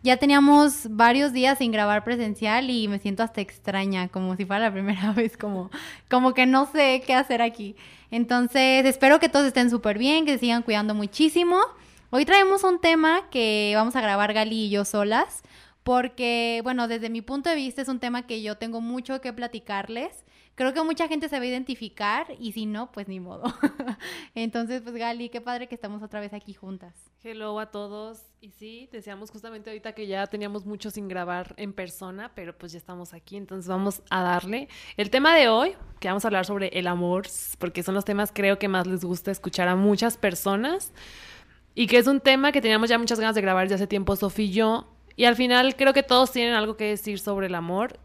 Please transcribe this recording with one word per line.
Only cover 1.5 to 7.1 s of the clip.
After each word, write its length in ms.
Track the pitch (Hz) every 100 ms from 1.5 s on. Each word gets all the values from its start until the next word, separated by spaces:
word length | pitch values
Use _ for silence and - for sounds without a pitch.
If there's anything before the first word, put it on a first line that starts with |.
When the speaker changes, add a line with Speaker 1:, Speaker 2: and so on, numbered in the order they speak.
| 269
Speaker 1:
sin 160 | 247
grabar 320 | 214 208 208 214
presencial 640 | 240 220 202 214 226 262
y 180 | 240 214
me 120 | 202
siento 220 | 202 190
hasta 200 | 226 -
extraña, 680 | 190 - - 196 196 185 180
como 300 | 190 185 185
si 80 | 185
fuera 160 | 202
la 100 | 226
primera 400 | 196 196 190 208
<laughs> 40 | 208
vez, 200 | 226 -
como, 340 | 214 190 180 - - - _
como 240 | 247 254
que 120 | 254 254
no 200 | 262 285
sé 320 | 311 269 262
qué 80 | 254